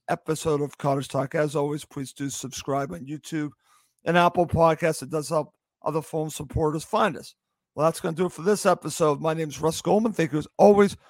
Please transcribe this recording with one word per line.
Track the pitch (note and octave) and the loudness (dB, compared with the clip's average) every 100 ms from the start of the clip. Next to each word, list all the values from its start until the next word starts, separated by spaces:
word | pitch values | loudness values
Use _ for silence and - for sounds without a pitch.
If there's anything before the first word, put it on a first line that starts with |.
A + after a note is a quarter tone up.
| - | -6
episode | E3+ - D#3 D#3+ D3 | -6 -4 -4 -2 -2
of | C#3+ - | -2 -4
Cottage | C#3+ C#3 C3 | -2 -2 -2
Talk. | C3+ C3+ | -4 -2
As | E3 D3+ D3 | -2 -2 -2
always, | C#3+ D3+ | -2 -4
please | - - C3+ | -10 -12 -12
do | - C#3 | -8 -8
subscribe | - C3 - - C#3 C#3 | -6 -10 -8 -4 -4 -4
on | F3 | -8
YouTube | C3+ D3+ - D#3+ D3 - _ _ _ _ | -10 -12 -8 -6 -6 -10 _ _ _ _
and | - E3+ | 0 4
Apple | F3+ F3+ E3+ | 4 2 0
Podcasts. | E3 E3 D#3 E3+ D#3+ | 4 4 4 0 -2
It | - | -4
does | D#3+ C#3+ | -6 -2
help | D#3+ D3 _ _ _ | -2 -2 _ _ _
other | - D#3 | -4 -4
Fulham | D3 D#3 D#3 | -4 -6 -6
supporters | - C#3+ - D#3 D#3 | -8 -8 -2 0 -2
find | - - G#3+ C3 | -2 0 2 0
us. | - - _ _ _ | -12 -20 _ _ _
Well, | - D#3 | 0 0
that's | - | 0
gonna | E3+ D#3+ | -4 -2
do | F3+ | -2
it | |
for | - | -2
this | E3+ G3+ F#3+ | 0 2 2
episode. | F3 D#3+ - D#3 C#3+ | 2 -2 0 2 2
My | D#3 | -2
name | D#3+ D#3+ | -2 -4
is | C#3 | -2
Russ | D#3 E3 | -2 -2
Goldman. | F3 G3 A#3 | 2 2 2
Thank | G3 D#3+ | 0 0
you, | D3+ | 0
as | D3+ - | -4 6
always, | G3+ G3+ G3+ - | 8 8 4 0